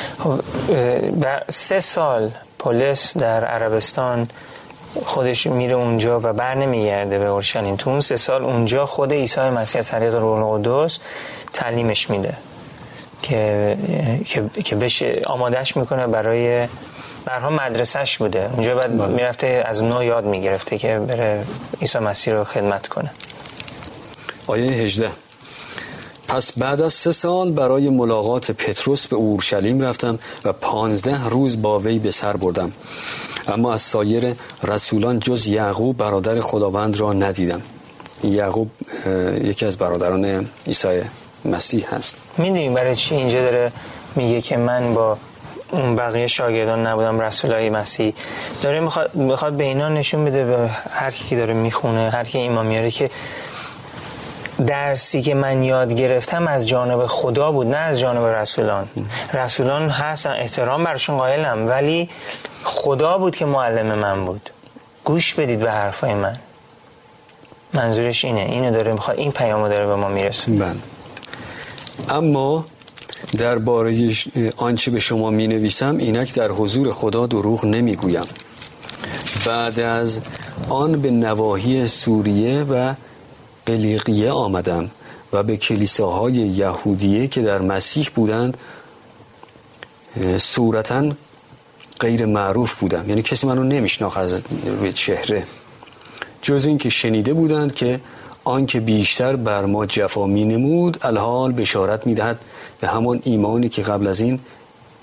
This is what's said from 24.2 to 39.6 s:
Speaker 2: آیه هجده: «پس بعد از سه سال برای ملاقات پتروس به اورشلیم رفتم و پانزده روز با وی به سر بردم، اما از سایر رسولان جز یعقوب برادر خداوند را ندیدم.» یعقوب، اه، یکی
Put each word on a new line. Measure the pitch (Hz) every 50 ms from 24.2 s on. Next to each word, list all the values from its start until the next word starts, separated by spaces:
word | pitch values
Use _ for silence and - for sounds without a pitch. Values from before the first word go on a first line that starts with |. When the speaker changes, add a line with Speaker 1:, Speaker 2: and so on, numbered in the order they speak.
| - - - - -
Speaker 2:
آیه | - - 110 123 131 131
هجده: | 117 113 104 95 104 113 104 - - - - - - - - - - - - - - - - - - - - - - - -
«پس | 131 131 123 - -
بعد | 120 127 135 143 143 160
از | 160 151
سه | - - 170 165
سال | - - 170 180 185 185 180 156
برای | 147 131 123 131 139 143 143
ملاقات | 135 127 120 117 113 107 104 110 120 127 - -
پتروس | 104 - - 110 98 - - 135 139 139 -
به | - 127
اورشلیم | 107 110 107 104 98 - - 104 101 95 107 123 135
رفتم | 135 127 117 - - 120 113 113 - - - - -
و | 104 95
پانزده | - - - - 107 113 110 107 101 92 127 143 139 123 113
روز | 113 127 139 131 117 110 107
با | 107 107 101
وی | 98 110 117 113
به | 110 101
سر | 90 - - 104 101
بردم، | 87 92 90 85 95 90 82 - - - - - - - - - - - - - - - -
اما | 101 110 117 123 113
از | 110
سایر | - - - 110 104 104 113 117 123 123 120 120 - - - - -
رسولان | 95 104 107 - - 113 107 104 120 123 113
جز | - 127 123 117 107
یعقوب | 104 101 107 107 101 98 101 113 131 127
برادر | 113 107 107 101 98 92 110 113 117
خداوند | 110 - - 107 104 98 92 101 107 107 101
را | 101 107 104 101
ندیدم.» | 95 98 98 92 92 90 87 87 85 - - - - - - - - - - - - -
یعقوب، | 107 98 104 101 95 90 110 113 107 - - - - - - -
اه، | 95 95 92 90 92 95 - -
یکی | 104 101 -